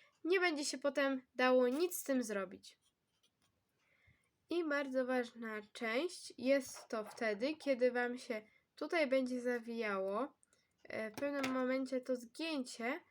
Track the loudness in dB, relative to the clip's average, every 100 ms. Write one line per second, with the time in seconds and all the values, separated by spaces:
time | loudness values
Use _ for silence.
0 | _ _ 2 4 4 2 -4 -2 0 2
1 | 2 0 -6 2 6 6 6 4 0 0
2 | 0 0 0 -2 -4 -10 -18 -20 _ _
3 | _ _ _ _ _ _ _ _ _ _
4 | _ _ _ _ _ -2 0 0 0 0
5 | 2 0 -2 -6 -8 -8 -10 -8 -2 0
6 | -2 -6 -14 -4 2 2 2 -12 -8 -6
7 | -6 -4 -2 0 -2 -2 0 4 4 2
8 | -2 -4 -6 -8 -8 _ _ -10 -2 2
9 | 4 4 2 -2 -2 -2 -4 -4 -2 0
10 | 0 -2 -4 -8 _ _ _ _ -10 -6
11 | -6 -4 -2 0 -2 0 0 0 -2 -4
12 | -2 -4 -6 -8 -4 -4 -6 -6 -4 -4
13 | -8